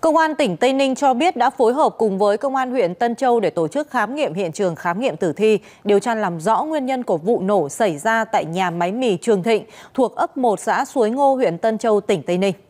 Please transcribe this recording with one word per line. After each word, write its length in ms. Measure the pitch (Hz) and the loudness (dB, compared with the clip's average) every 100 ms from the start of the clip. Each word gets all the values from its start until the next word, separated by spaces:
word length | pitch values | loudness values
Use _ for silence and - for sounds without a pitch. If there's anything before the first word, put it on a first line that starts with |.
Công 160 | 330 311 | 4 4
an 180 | 320 | 2
tỉnh 220 | 311 269 170 | 0 -2 2
Tây 160 | 247 | 2
Ninh 220 | 269 269 | 2 0
cho 200 | 254 285 | 2 2
biết 220 | 247 330 302 | 4 0 2
đã 140 | 247 | -2
phối 220 | - 226 | 2 2
hợp 200 | 254 277 - | 4 0 2
cùng 200 | 220 185 | -2 2
với 180 | 208 202 | 2 2
Công 200 | 277 262 | -2 -2
an 140 | 254 | -2
huyện 240 | 254 180 | 0 -2
Tân 200 | 180 240 | 0 -2
Châu 260 | 233 262 240 | 0 2 2
để 100 | 185 | 2
tổ 180 | 175 160 | 0 -2
chức 220 | 269 294 | -2 -4
khám 240 | 254 208 | -2 -2
nghiệm 200 | 285 262 | -2 -4
hiện 180 | 160 180 | -2 -6
trường, 220 | 156 190 | -2 -4
khám 260 | 160 175 175 | -2 -4 -2
nghiệm 160 | 254 165 | -4 -2
tử 160 | 175 | -4
thi, 260 | 143 214 208 - - | 0 2 0 -2 -10
điều 140 | 202 202 | 0 0
tra 160 | 247 | 2
làm 260 | 220 208 170 | -2 -2 -4
rõ 240 | 165 214 | -2 0
nguyên 220 | 302 311 254 | 0 -4 -2
nhân 160 | 262 | -4
của 140 | 233 175 | -2 -2
vụ 240 | 170 240 | 0 0
nổ 280 | 185 208 143 | 2 0 0
xảy 300 | - 220 147 | 0 -2 0
ra 260 | 220 226 | 0 0
tại 200 | 220 202 | 0 -2
nhà 260 | 156 170 185 | -2 -2 -2
máy 220 | 170 175 | 0 -2
mì 240 | 220 254 180 | 0 -2 -2
Trường 260 | - 202 | 0 0
Thịnh, 220 | 180 214 - - - | 2 -2 -2 -20 -12
thuộc 220 | - 233 - | -2 -2 0
ấp 200 | 330 - | -4 0
một, 240 | 247 190 | 0 0
xã 240 | - 190 | -2 -2
Suối 260 | 262 285 214 | -2 0 0
Ngô, 240 | 254 277 | 2 2
huyện 240 | 262 226 165 | 2 0 0
Tân 200 | 226 220 | -2 0
Châu, 220 | 233 208 | 0 0
tỉnh 220 | 196 196 | 0 -2
Tây 160 | 139 180 | 0 0
Ninh. 160 | 196 180 _ | 0 -2 _